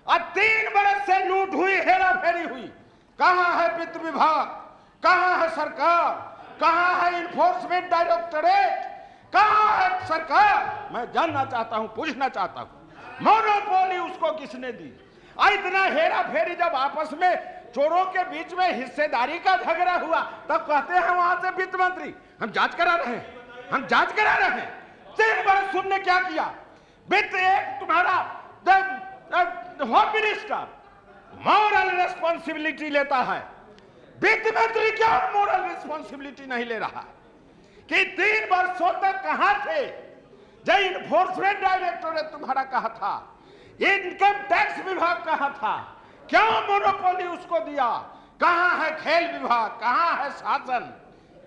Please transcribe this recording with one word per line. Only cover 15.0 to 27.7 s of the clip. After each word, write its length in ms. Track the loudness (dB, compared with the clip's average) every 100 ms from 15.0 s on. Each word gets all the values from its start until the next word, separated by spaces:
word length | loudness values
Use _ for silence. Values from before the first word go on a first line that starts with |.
| -20 -20 -12 2
और 140 | 2
इतना 320 | 4 0 0
हेरा 380 | 2 2 0 0
फेरी, 320 | -2 -2 -2
जब 80 | 0
आपस 480 | -2 0 -2 -4 -6
में 500 | 0 0 0 -4 -16 -10
चोरों 320 | 0 2 2
के 200 | 0 -2
बीच 300 | -4 -6 -8
में 180 | -2 0
हिस्सेदारी 680 | -2 -6 -4 -2 0 -2 0
का 180 | 2 2
झगड़ा 400 | 2 0 2 0
हुआ, 240 | 0 -2
तब 360 | -2 -8 -2 -2
कहते 380 | 2 0 2
हैं, 140 | 0 2
"वहां 280 | 2 2 2
से 100 | -2
वित्त 240 | -4 -4
मंत्री, 400 | 0 0 -2 -12 -14 -18 -10
हम 80 | -6
जांच 240 | 0 0
करा 200 | 0 2
रहे 220 | 2 0 -6
हैं, 220 | -10 -18 -18 -16 -6
हम 160 | -4 2
जांच 260 | 2 2
करा 220 | 2 2
रहे 140 | 2 0
हैं।" 220 | -2 -8 -14 -20 -20 -10 0
तीन 260 | 0 2 2
बरस 260 | 2 2
तुमने 260 | -2 -2 -2
क्या 220 | 2 0
किया? 340 | 0 -4 -4 -6 -20 -20 _ _ -2
वित्त 240 | 0 0
एक 460 | 0 2 2 0